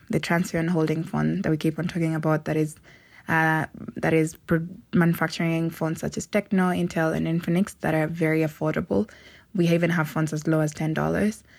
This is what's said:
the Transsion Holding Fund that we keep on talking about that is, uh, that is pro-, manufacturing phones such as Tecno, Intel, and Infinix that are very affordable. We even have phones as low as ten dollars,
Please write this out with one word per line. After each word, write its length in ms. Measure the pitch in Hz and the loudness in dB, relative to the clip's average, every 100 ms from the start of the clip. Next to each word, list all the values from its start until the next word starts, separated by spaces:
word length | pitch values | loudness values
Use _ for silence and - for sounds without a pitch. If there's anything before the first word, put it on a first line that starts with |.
| - | -4
the 100 | 151 | -4
Transsion 480 | 151 170 180 170 165 | 0 0 0 -2 0
Holding 360 | 175 160 160 | 2 0 0
Fund 400 | 160 151 151 165 | -2 -2 0 0
that 60 | 196 | 0
we 80 | 156 | 0
keep 220 | 160 156 | 0 -2
on 80 | 165 | -4
talking 280 | - 160 160 | -2 -2 0
about 300 | 156 156 156 | 0 0 0
that 120 | 156 | 0
is, 180 | 156 - - - _ - - | -2 -4 -20 -20 _ -20 -2
uh, 380 | 165 160 160 - - - - | 2 4 2 -2 -8 -12 -4
that 180 | 160 | 0
is 220 | 160 160 - | 2 2 -2
pro-, 320 | - 165 170 - - | -2 -2 -2 -10 -2
manufacturing 760 | 180 170 170 160 - 165 165 165 | 2 4 2 -2 -2 -2 0 -2
phones 300 | 160 160 160 | -2 -4 -4
such 180 | 151 151 | -6 -6
as 100 | - | -2
Tecno, 480 | 214 202 190 185 180 | -2 0 2 2 2
Intel, 400 | 175 - 160 160 | -2 0 0 0
and 120 | 160 | 0
Infinix 480 | 165 170 170 202 - | -2 0 0 0 -2
that 120 | 175 | -2
are 140 | 160 156 | 0 0
very 340 | 170 160 156 | 0 0 2
affordable. 680 | 156 151 156 156 175 196 214 - - - - 190 | 0 -2 -2 -2 0 -2 -2 -8 -20 -20 -8 0
We 140 | 170 | 2
even 220 | 170 170 | 4 2
have 180 | 170 156 | 2 0
phones 240 | - 156 | 0 -2
as 140 | 151 151 | -2 0
low 140 | 160 | 2
as 120 | 156 | 0
ten 200 | - 160 | -2 -2
dollars, 500 | 156 151 165 208 214 - | 0 0 0 0 -2 -12